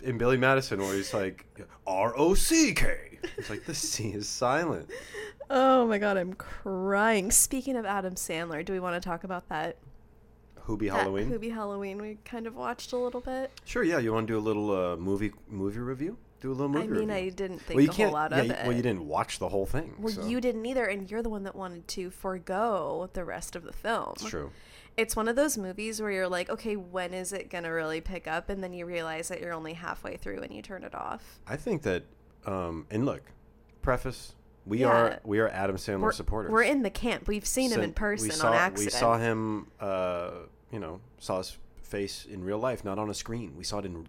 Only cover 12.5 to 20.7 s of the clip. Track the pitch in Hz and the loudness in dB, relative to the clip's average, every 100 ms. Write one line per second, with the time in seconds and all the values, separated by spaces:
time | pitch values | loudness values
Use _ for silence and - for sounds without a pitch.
12.5 | 247 247 240 - 247 247 247 254 262 262 | -6 -6 -6 -6 -4 -2 -4 -6 -6 -6
13.5 | - - 240 175 165 113 110 110 110 107 | -10 -6 0 2 2 2 0 2 0 2
14.5 | 104 104 95 90 85 92 98 107 - - | 0 2 2 2 0 0 0 0 -4 -10
15.5 | 104 98 107 120 131 160 233 - - 135 | -4 -2 -2 -6 -4 -6 -6 -16 -10 -6
16.5 | 131 143 143 220 214 214 202 185 185 190 | -2 0 2 2 0 0 0 -2 -4 -6
17.5 | 180 - 131 151 180 208 151 156 156 117 | -6 0 6 6 6 4 4 2 2 2
18.5 | - - 120 120 95 76 80 - - 92 | 2 2 2 2 0 0 0 0 -2 0
19.5 | 98 98 139 165 - 220 202 208 247 247 | 0 2 0 -2 -4 -4 -4 -2 0 2
20.5 | 220 226 | 0 -2